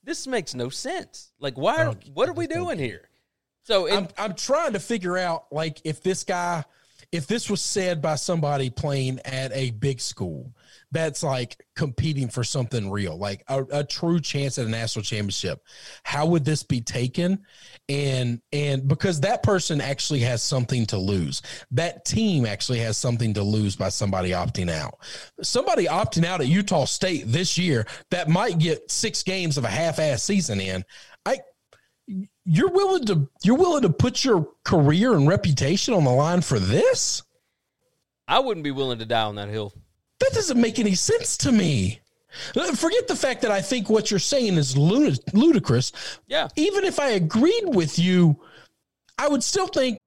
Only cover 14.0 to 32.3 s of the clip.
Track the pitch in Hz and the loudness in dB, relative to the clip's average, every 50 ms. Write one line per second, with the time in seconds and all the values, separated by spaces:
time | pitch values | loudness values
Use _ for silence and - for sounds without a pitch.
14 | - 170 170 175 147 - - 143 139 139 123 - 123 110 113 113 113 113 - 113 | 0 0 0 0 0 -2 -4 -2 -4 -2 -4 -4 -4 -4 -4 -4 -4 -4 -6 -6
15 | 101 - - 107 104 101 95 - - 92 76 - _ _ - - - - - - | -6 -4 -4 -4 -4 -4 -4 -4 -4 -4 -6 -6 _ _ -20 -20 -20 -20 -20 -14
16 | _ - - 143 151 165 175 170 143 139 156 143 - _ 151 123 113 - - 127 | _ -6 -4 0 2 2 2 2 2 0 -2 -2 -2 _ -2 -2 -2 -4 -4 -4
17 | 120 127 - - 175 180 190 196 196 _ _ - - - - - _ - 139 143 | -4 -2 -2 0 0 0 0 -2 -4 _ _ -20 -20 -20 -20 -20 _ -6 -4 -2
18 | 143 139 131 127 127 120 117 117 _ _ - 147 147 143 139 135 131 139 156 156 | 0 0 0 0 0 -2 -2 -4 _ _ -4 -2 0 0 0 0 2 0 0 2
19 | - 196 180 147 139 196 233 - - 214 208 185 - - 170 147 131 131 139 - | 2 0 0 2 0 0 0 2 2 2 2 2 2 0 -2 -2 -2 -2 -4 -4
20 | - - 156 135 117 123 123 110 - - - 131 120 113 131 123 113 101 - 101 | -4 -2 0 0 0 0 0 -2 -2 -2 -2 -2 -2 0 0 0 0 0 -2 -2
21 | 92 98 101 95 82 71 69 - - - - - - _ - 123 165 175 - - | 0 0 0 0 0 -2 -4 -8 -10 -12 -16 -16 -12 _ -2 -2 -2 -2 -4 -6
22 | - - - 208 226 214 185 151 120 110 101 98 - - 131 117 113 113 107 - | -8 -2 0 0 2 2 2 2 0 0 -2 -4 -4 -4 -2 -2 -2 -2 -2 -2
23 | - 127 120 113 120 113 104 104 101 101 107 110 107 101 92 - 95 95 - - | -2 -2 0 0 0 0 0 0 0 2 2 2 2 0 0 -2 -2 -2 -2 -2
24 | 107 98 98 92 90 90 90 87 90 - - - 92 87 82 78 73 - - _ | -2 -2 -2 0 -2 -2 -2 -2 -2 -4 -4 -2 -2 -2 -2 -4 -6 -8 -10 _
25 | - - - - - - _ - - - - 240 302 403 349 269 185 156 147 180 | -18 -18 -16 -16 -18 -18 _ -10 -8 -2 -2 0 0 2 2 2 2 2 0 0
26 | 220 214 - 170 165 170 185 180 147 127 156 196 202 202 190 160 131 - - - | -2 0 0 0 0 0 0 -2 0 2 2 2 2 2 2 2 2 0 -2 -2
27 | - 185 180 143 - 110 117 160 185 - - - 175 180 147 117 107 - - - | -2 -2 -2 -2 -2 0 0 0 0 0 0 0 0 2 2 0 0 -4 -8 -18
28 | - _ - 175 175 151 160 180 214 247 175 165 156 170 156 - - - - - | -8 _ -4 -2 2 2 2 4 4 2 2 0 2 2 0 -2 -4 -6 -4 -2
29 | - 220 - - - - 185 190 180 165 143 139 117 113 95 131 165 170 151 - | -2 -2 -2 -2 -4 -2 -4 -2 -2 -2 -2 -2 -2 -2 -2 0 -2 -2 0 0
30 | 156 151 135 117 - - 202 196 170 - 110 98 95 95 92 92 90 _ - - | 0 0 0 0 0 0 0 0 0 0 -2 -2 -2 -2 -4 -6 -6 _ -14 -20
31 | - - - _ _ 190 247 269 - - _ _ _ _ _ _ _ _ _ _ | -20 -20 -20 _ _ -2 -2 -2 -4 -16 _ _ _ _ _ _ _ _ _ _
32 | _ - 202 190 196 - | _ -10 -8 -8 -8 -10